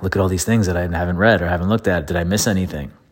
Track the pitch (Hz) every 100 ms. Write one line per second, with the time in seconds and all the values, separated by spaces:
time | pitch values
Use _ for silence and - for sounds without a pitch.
0 | 95 98 95 92 - 113 92 87 87 85
1 | 87 87 107 101 85 87 92 113 - 87
2 | 73 87 85 101 - 95 92 76 71 -
3 | _